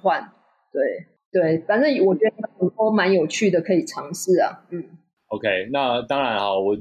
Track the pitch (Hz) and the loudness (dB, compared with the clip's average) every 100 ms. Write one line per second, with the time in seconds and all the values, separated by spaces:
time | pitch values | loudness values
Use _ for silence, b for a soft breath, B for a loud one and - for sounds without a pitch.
0 | 190 156 220 _ _ _ _ 147 131 90 | -2 -2 -4 _ _ _ _ -4 -4 -4
1 | - _ _ 185 160 165 160 214 294 262 | -12 _ _ 0 2 0 0 2 2 2
2 | 190 165 220 - - - 180 - 220 214 | 2 2 0 -2 -10 -4 -2 0 0 2
3 | 185 190 156 - 208 170 165 180 - - | 2 2 0 0 2 2 2 0 0 -8
4 | 143 175 - 175 - - _ 175 135 - | -12 -6 0 2 2 -4 _ -12 -12 -20
5 | _ _ _ 107 107 92 104 139 131 120 | _ _ _ -4 -2 -2 -2 -2 0 -2
6 | 120 139 127 107 101 98 98 104 | -2 -2 0 0 0 0 0 -2